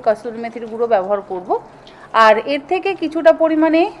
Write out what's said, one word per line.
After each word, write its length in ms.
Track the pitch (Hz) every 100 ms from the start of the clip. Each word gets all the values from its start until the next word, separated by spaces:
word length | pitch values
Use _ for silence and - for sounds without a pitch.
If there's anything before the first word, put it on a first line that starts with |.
কসুরি 340 | 247 214 247 226
মেথির 220 | 233 233 226
গুঁড়ো 200 | 226 233
ব্যবহার 260 | 208 190 202 196
করব। 180 | 190 185 453 - - - - - 220
আর 100 | 220 - -
এর 160 | 285 285
থেকে 220 | 370 370
কিছুটা 380 | 370 320 320 320 320
পরিমাণে 400 | 320 311 320 320 392 -